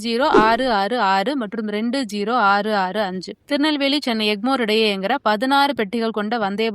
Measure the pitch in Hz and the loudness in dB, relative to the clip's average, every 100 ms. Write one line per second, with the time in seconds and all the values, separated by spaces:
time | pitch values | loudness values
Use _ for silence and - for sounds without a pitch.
0 | 226 233 302 - 220 233 262 208 202 247 | -2 0 4 4 4 4 2 0 0 0
1 | 196 190 202 285 208 220 214 208 233 277 | 2 2 0 -4 -6 -6 -4 -4 -2 -4
2 | 220 208 202 240 202 202 208 208 185 202 | -4 -4 -2 2 4 2 2 0 0 -2
3 | 190 185 - - - 285 311 294 277 285 | -4 -4 -10 -14 -4 0 0 0 0 0
4 | 262 226 214 208 240 262 214 220 220 196 | -2 0 0 0 0 0 0 2 2 0
5 | 196 277 220 214 262 277 277 240 202 233 | -2 -2 0 0 2 2 2 0 -2 -2
6 | 226 214 208 233 196 202 226 | -2 -2 -2 -2 -2 -2 -2